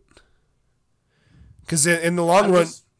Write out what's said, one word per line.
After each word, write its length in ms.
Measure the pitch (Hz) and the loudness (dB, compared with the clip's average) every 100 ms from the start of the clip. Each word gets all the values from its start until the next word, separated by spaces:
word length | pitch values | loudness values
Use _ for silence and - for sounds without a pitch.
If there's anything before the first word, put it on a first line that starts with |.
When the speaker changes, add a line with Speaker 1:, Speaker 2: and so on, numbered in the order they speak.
| _ _ _ _ _ _ _ _ _ _ _ _ _ _ - _ - | _ _ _ _ _ _ _ _ _ _ _ _ _ _ -20 _ -8
Speaker 1:
'Cause 180 | 165 175 | -2 0
in, 120 | 170 | 0
in 140 | 170 175 | -2 -2
the 80 | |
long 220 | 170 185 208 | 0 2 2
Speaker 2:
I'm 60 | |
Speaker 1:
run, 140 | 180 165 | 2 0
Speaker 2:
just 180 | - _ | -6 _